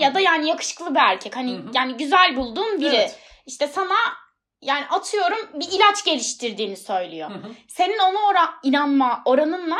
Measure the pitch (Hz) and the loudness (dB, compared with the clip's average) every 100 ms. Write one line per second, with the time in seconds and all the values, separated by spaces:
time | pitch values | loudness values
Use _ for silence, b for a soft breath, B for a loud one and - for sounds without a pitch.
0 | 285 269 381 320 302 330 - - 339 285 | 2 4 2 2 0 -2 -6 -10 -2 4
1 | 247 190 - 247 254 185 170 254 254 240 | 4 2 -4 -8 -6 -8 -6 -4 -4 -4
2 | 285 359 359 254 247 226 440 392 285 247 | 2 4 4 2 -4 -4 -4 -2 0 2
3 | 196 B B B - - 285 370 370 403 | 0 B B B -20 -6 -4 -2 0 0
4 | 466 - - _ _ _ - 285 277 359 | 0 -4 -16 _ _ _ -4 -4 -2 -4
5 | - 415 359 453 427 311 349 381 415 403 | -2 -2 0 -2 -6 -10 -4 4 4 4
6 | - 302 226 - 240 208 214 190 - 190 | -2 -2 -4 -6 -8 -6 -8 -8 -6 -4
7 | 180 160 151 147 208 233 B - 359 440 | -4 -8 -12 -12 -14 -18 B -2 0 2
8 | 370 392 415 359 330 - 269 277 285 277 | 2 2 2 4 2 0 0 2 2 2
9 | 254 233 - 262 302 359 339 339 | 2 0 2 2 2 -2 -4 -4